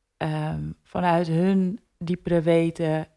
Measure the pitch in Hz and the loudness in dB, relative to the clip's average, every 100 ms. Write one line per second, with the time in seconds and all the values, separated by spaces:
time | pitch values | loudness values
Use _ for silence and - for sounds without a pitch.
0 | _ - 156 156 151 156 151 - _ - | _ -8 -4 -4 -4 -6 -8 -12 _ -2
1 | 180 170 170 165 190 190 185 214 _ - | 2 2 2 2 2 2 0 -4 _ -10
2 | 165 175 175 170 160 165 165 165 160 156 | -6 -6 0 0 4 2 2 -2 -2 -2
3 | - | -4